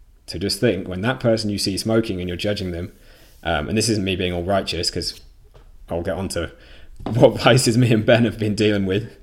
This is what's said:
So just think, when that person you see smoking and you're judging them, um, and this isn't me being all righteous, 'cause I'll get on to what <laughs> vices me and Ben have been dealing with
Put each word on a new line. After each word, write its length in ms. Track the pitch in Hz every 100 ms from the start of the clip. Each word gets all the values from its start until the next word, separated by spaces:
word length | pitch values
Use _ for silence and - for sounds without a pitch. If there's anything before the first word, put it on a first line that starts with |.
| - _ -
So 120 | 113
just 220 | 98 -
think, 260 | 123 98 90
when 140 | 90
that 180 | 110 127
person 320 | 123 110 107
you 80 | 101
see 180 | - 95
smoking 440 | 110 113 110 92
and 80 | 90
you're 80 | 87
judging 340 | 104 101 92
them, 220 | 85 90 - - - - -
um, 260 | - 80 67
and 80 | 110
this 120 | 107
isn't 160 | 107
me 100 | 95
being 180 | 92 90
all 120 | 87
righteous, 460 | 87 98 98 82 87
'cause 300 | 87 82 - - - - - - - -
I'll 140 | 87
get 140 | 85 85
on 120 | 98
to 240 | 87 80 - - - - -
what 360 | - 117 127 107
<laughs> 20 |
vices 340 | 131 123 127 117
me 160 | 120
and 140 | 110 104
Ben 180 | 117
have 140 | 117 -
been 160 | 107
dealing 320 | 104 107 104 98
with 300 | 98 113 -